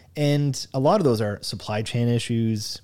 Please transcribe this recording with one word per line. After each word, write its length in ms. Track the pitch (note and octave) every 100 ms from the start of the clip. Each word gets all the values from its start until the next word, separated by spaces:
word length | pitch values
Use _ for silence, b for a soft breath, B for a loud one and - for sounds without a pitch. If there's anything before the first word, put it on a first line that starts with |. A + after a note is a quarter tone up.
| B -
And 500 | D3 D3 C#3+ B2+ -
a 60 | C3+
lot 200 | C#3+ G#3
of 40 |
those 180 | D3+ A2
are 160 | G#2+ G#2
supply 400 | - G2+ - F2+
chain 240 | G#2+ A#2+ A#2+
issues, 760 | A#2+ - A#2 A2 A2 G2+ -